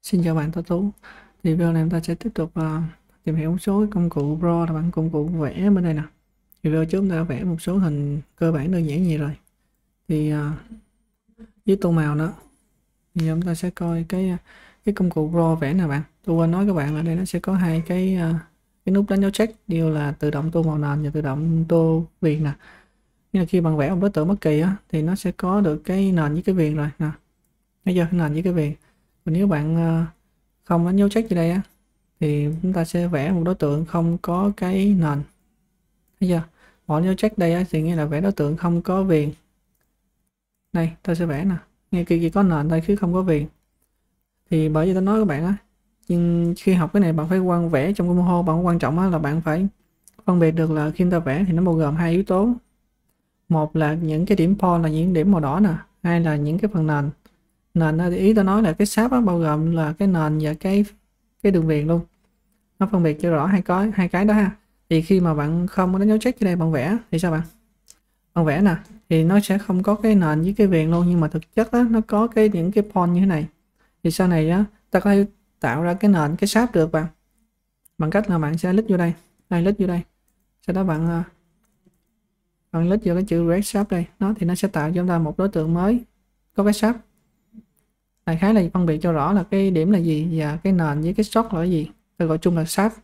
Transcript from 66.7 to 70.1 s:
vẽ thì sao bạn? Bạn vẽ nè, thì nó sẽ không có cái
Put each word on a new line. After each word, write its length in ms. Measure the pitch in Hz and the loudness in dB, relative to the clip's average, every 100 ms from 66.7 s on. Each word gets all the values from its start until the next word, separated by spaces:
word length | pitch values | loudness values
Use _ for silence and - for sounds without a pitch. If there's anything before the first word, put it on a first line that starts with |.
vẽ 260 | 156 127 220 - | 0 0 -4 -4
thì 80 | 165 | -4
sao 120 | 190 | -2
bạn? 100 | 156 165 _ _ _ _ - _ _ _ | -2 -4 _ _ _ _ -20 _ _ _
Bạn 120 | - 160 | -2 0
vẽ 160 | 147 | 4
nè, 140 | 202 180 - - _ | 2 2 -6 -20 _
thì 140 | 160 | 2
nó 160 | 160 196 | 4 2
sẽ 180 | 202 196 | 2 -2
không 260 | - 185 | 0 -2
có 120 | 202 208 | 0 0
cái 200 | 220 | 4